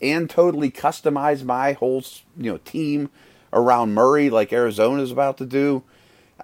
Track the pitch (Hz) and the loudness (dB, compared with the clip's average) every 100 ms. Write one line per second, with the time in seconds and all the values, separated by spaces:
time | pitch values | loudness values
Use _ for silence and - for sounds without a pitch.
0 | 135 160 160 - 175 147 143 - 147 - | -2 -2 -2 2 2 2 -4 -2 -4 -2
1 | 156 143 147 139 127 127 139 139 127 131 | -2 -2 0 -2 -2 -2 -2 0 -2 -2
2 | - - _ 170 120 85 - 156 151 147 | -6 -20 _ -10 -8 -8 -10 -8 -4 -4
3 | 143 _ - _ _ 113 120 120 113 104 | -4 _ -20 _ _ 0 4 4 2 4
4 | 127 147 143 113 104 120 120 104 110 139 | 4 4 2 2 0 0 0 2 0 0
5 | 131 127 139 131 131 135 143 135 - _ | -4 -2 -2 -2 -6 -2 0 -2 -6 _
6 | _ _ _ _ | _ _ _ _